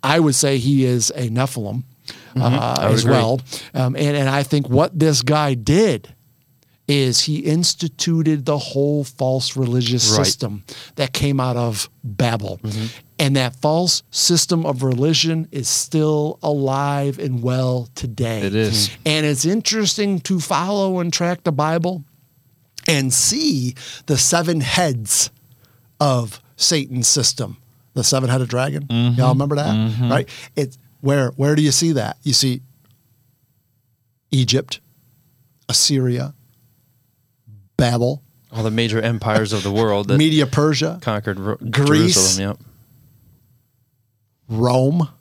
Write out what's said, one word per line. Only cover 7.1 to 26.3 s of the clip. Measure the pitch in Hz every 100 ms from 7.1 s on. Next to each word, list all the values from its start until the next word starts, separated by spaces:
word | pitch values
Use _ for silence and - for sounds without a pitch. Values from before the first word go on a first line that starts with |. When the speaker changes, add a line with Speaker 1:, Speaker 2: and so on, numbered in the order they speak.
| 117
Speaker 1:
he | - 147
instituted | - 160 170 - 170 - - 165 156 151 131
the | 147
whole | - 139 143 147
false | 139 - 131 131 123 131
religious | 127 123 117 123 117
Speaker 2:
Right. | 110
Speaker 1:
system | 95 - 117 101 - - - -
that | 135
came | 131 143 139
out | 127 120
of | 120 107 - _
Babel. | 127 98 123 113 107 95
Speaker 2:
Mm-hmm. | 110 107 113 - - _
Speaker 1:
And | 143 139
that | 127 127
false | 151 160 175 - -
system | - - 175 - 170
of | 160 127
religion | 135 123 143 160 165 160 160
is | - 123
still | - - 160 151 151 151 -
alive | 156 147 135 135 143 143 139 135
and | 135 127
well | 120 127 127 127 117
today. | - 120 107 117 110
Speaker 3:
It | 98
is. | 104 110 110 - -
Speaker 1:
And | 156 156 151
it's | 131
interesting | 156 214 - 220 202 - 202 190
to | - 190
follow | 151 165 180 202 196 185
and | 175
track | - 175 175
the | -
Bible | 139 151 165 170 185 139 _ _ _ _ _ _ - -
and | 151 135
see | 123 - 226 311 151 123 123 - - -
the | 151
seven | - 170 165 165
heads | 127 - 175 123 104 - - _ _ _ _ _ _ _
of | 147 127 113